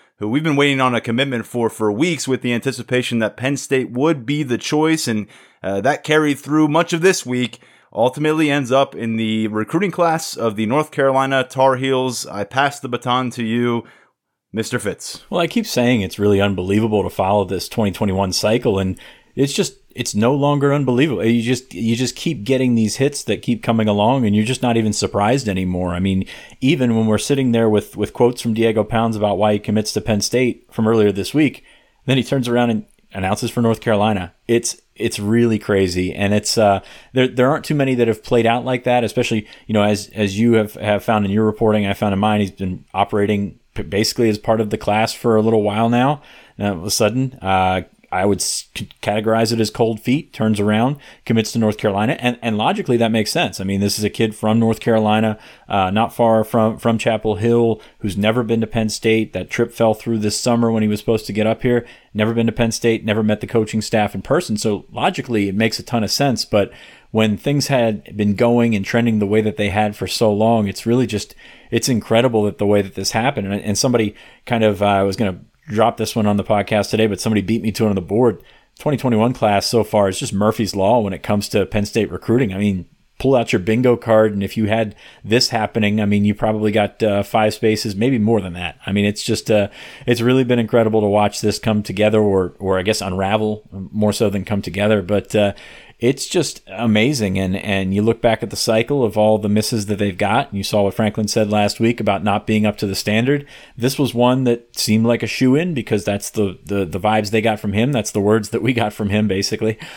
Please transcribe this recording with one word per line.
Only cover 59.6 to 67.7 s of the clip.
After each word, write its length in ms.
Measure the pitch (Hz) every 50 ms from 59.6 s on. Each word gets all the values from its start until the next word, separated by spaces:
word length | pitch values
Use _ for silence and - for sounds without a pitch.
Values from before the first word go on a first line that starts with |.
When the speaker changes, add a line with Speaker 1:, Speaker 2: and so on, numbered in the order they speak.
| 117 117 -
Speaker 2:
fell 220 | - 117 110 107
through 240 | - - 120 117 110
this 200 | 104 107 104 -
summer 320 | - 123 120 117 120 113
when 120 | 113 110 107
he 80 | 107
was 100 | 104 101
supposed 240 | - - 113 107 -
to 80 | - 101
get 140 | 107 107
up 160 | 110 113 - -
here. 240 | 127 120 120 117 - - - _ _ -
Never 220 | 104 107 110 117
been 100 | 117 117
to 80 | 113 107
Penn 200 | - 120 113 110
State, 300 | - - 117 113 107 -
never 200 | 110 104 107 110
met 180 | 107 107 104
the 60 | -
coaching 340 | 101 - 117 110 107 - 113
staff 340 | 104 - - 110 104 101 -
in 60 | 98
person. 380 | - - 135 165 175 - 113 104
So 260 | - 113 104 95 - -
logically, 580 | - 110 127 185 185 - - - 120 107 101 101
it 60 | 95
makes 240 | 101 113 113 - -
a 40 | -
ton 220 | - - 117 107
of 60 | 95
sense. 340 | - - 143 143 120 107 -
But 260 | - - 104 98 - - - - - - - _ _ -
when 260 | 110 113 110 104 95
things 300 | - 143 143 143 127
had 460 | -